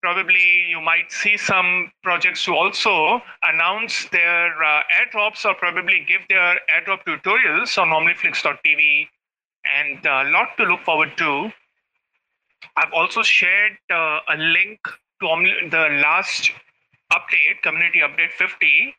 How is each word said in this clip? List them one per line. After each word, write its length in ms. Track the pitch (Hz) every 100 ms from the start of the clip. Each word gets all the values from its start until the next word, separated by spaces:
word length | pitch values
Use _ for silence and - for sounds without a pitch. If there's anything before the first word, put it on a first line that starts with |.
Probably 640 | 185 175 180 190 180 180 175
you 140 | 165
might 280 | 160 165 175
see 280 | - 208 208
some 520 | - 190 180 180 180 _
projects 400 | 185 175 185 180
who 100 | -
also 680 | 160 185 - 220 180 156 240 - -
announce 680 | 170 160 170 208 226 - -
their, 520 | 180 170 170 170 156
uh, 220 | 156 151 -
airdrops 540 | 175 233 214 208 214 214
or 80 | 190
probably 480 | 175 170 180 185 147
give 220 | 185 -
their 320 | 190 175 175 -
airdrop 360 | 160 165 190 180
tutorials 720 | 147 185 226 226 156 240 -
on 100 | 170
Omniflix 520 | 160 165 175 180 -
dot 180 | 156 139 156
T 100 | 151
V. 320 | 151 143 - _ _ _ _ _
And 420 | - 139 147 143 160
a 240 | 135 139
lot 260 | 165 247 -
to 80 | 208
look 160 | 180
forward 340 | - 160 151 -
to. 380 | 160 143 208 - _ _ _ _ _ _ _ _ _ _ - -
I've 160 | 156
also 280 | 165 180 226
shared, 520 | 214 - 180 196 208 202 _
uh, 280 | 175 160 151 -
a 80 | 151
link 420 | 160 170 190 214 - - _ _
to 80 | 180
Omni-, 420 | 165 180 - 170
the 300 | 160 156 143
last 500 | 147 170 190 - - - _ _ _ _ _
update, 500 | 170 - 180 147 196
Community 360 | 170 160 170 170
Update 320 | 147 147 165
fifty 640 | - 185 - 156 143 240